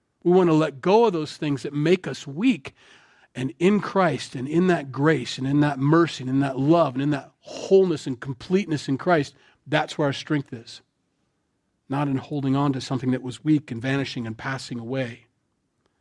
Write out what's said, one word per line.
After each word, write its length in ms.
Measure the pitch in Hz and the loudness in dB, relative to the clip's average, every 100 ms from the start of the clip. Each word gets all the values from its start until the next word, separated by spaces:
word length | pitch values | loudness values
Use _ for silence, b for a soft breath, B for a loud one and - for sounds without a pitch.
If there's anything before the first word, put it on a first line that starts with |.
| _ _ 175 | _ _ 4
We 80 | |
wanna 180 | 185 175 | 6 6
let 300 | 156 156 135 | 4 2 -2
go 240 | 175 214 233 | 2 4 4
of 80 | |
those 240 | 170 151 - | 2 -4 -6
things 260 | 151 139 | -4 -4
that 100 | 151 | -4
make 320 | 143 156 185 160 | 0 2 2 0
us 220 | 131 143 | -10 -10
weak. 480 | 139 254 170 - - b b b b b | -2 0 0 -4 -20 b b b b b
And 200 | - 131 - | -8 -8 0
in 220 | 175 208 | 2 2
Christ 560 | - 196 180 131 - 139 | 0 0 0 0 -6 -8
and 100 | 131 | -2
in 220 | 165 180 | 2 2
that 240 | 165 139 | 2 -2
grace 460 | 135 151 147 120 - | 0 2 2 -2 -6
and 100 | 131 | 0
in 140 | 143 | 2
that 180 | 147 135 | 2 2
mercy 440 | 139 160 160 - | 4 4 4 -2
and 60 | 127 | -4
in 120 | 131 | 0
that 180 | 139 127 | 0 0
love 360 | 139 170 147 127 | 2 4 4 0
and 60 | |
in 100 | 143 | -2
that 200 | 143 - _ | -2 -6 _
wholeness 680 | - - - 190 185 151 - | -16 -10 4 4 4 0 -6
and 120 | 123 | -8
completeness 680 | 139 127 - 185 175 151 - | -8 -10 0 0 0 -4 -2
in 80 | 131 | -2
Christ, 380 | 180 170 135 - b b b | 2 2 2 -8 b b b
that's 320 | 151 156 - | -2 0 -2
where 120 | 143 | -2
our 40 | |
strength 380 | 131 - 151 - | -2 -2 -2 -2
is. 300 | 117 - - _ _ _ _ _ _ _ _ _ _ - | -12 -16 -20 _ _ _ _ _ _ _ _ _ _ -8
Not 220 | 135 143 | -4 -2
in 80 | 131 | -2
holding 400 | - 147 135 139 | -4 -4 -2 0
on 160 | 147 | 0
to 80 | 135 | -2
something 300 | - 135 127 | -4 -4 -2
that 120 | 127 | -4
was 180 | 131 - | -4 -6
weak 300 | 151 151 147 | 0 0 0
and 100 | 113 | -6
vanishing 460 | 131 139 131 131 113 | -4 -4 -4 -6 -8
and 100 | 113 | -8
passing 420 | - 127 - 120 | -8 -8 -8 -10
away. 420 | 117 131 123 120 _ _ _ _ _ _ _ _ | -6 -6 -6 -10 _ _ _ _ _ _ _ _